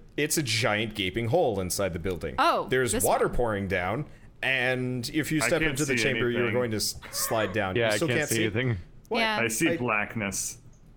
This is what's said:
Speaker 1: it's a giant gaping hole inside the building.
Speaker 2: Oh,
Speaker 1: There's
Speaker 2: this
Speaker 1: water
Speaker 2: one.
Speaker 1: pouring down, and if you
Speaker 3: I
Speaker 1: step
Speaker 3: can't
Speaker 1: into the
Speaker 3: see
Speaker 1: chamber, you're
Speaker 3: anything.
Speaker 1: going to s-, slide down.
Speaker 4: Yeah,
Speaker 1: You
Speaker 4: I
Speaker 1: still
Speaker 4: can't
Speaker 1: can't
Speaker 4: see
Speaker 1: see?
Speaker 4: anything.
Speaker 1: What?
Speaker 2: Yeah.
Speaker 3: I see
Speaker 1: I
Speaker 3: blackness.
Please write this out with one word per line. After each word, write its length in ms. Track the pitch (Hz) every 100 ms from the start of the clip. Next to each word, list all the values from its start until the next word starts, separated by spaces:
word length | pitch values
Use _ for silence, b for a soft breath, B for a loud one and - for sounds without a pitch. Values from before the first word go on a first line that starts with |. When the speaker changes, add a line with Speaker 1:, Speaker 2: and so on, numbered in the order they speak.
| - -
Speaker 1:
it's 220 | 147 170
a 60 |
giant 520 | 127 110 120 104 113 107
gaping 320 | 92 113 117
hole 320 | 170 143 98
inside 320 | 90 - 98
the 80 | 85
building. 360 | 90 85 76 64
Speaker 2:
Oh, 280 | 320 233 143
Speaker 1:
There's 240 | 127 123
Speaker 2:
this 100 | -
Speaker 1:
water 240 | 170 214 170
Speaker 2:
one. 80 | -
Speaker 1:
pouring 320 | 120 101 98
down, 380 | 92 90 120 147 B B -
and 680 | 123 131 123 127 127 127 117
if 180 | 151 139
you 100 | 156
Speaker 3:
I 40 | 120
Speaker 1:
step 120 | 165
Speaker 3:
can't 100 | 156
Speaker 1:
into 120 | 139 151
the 120 | 123
Speaker 3:
see 60 |
Speaker 1:
chamber, 260 | 107 110 123
you're 120 | 120
Speaker 3:
anything. 100 | 120 120
Speaker 1:
going 160 | 123
to 60 | 107
s-, 180 | - - -
slide 400 | - - 113 101
down. 240 | 107 98 95
Speaker 4:
Yeah, 120 | 113
Speaker 1:
You 40 |
Speaker 4:
I 40 | 104
Speaker 1:
still 100 | 160
Speaker 4:
can't 120 | 127
Speaker 1:
can't 100 | 147
Speaker 4:
see 60 | 113
Speaker 1:
see? 60 |
Speaker 4:
anything. 340 | 110 104 127 98 - - -
Speaker 1:
What? 100 | 226
Speaker 2:
Yeah. 200 | 220 214
Speaker 3:
I 60 | 117
see 200 | 113 160
Speaker 1:
I 60 | 165
Speaker 3:
blackness. 840 | 123 104 104 113 98 - - - - - -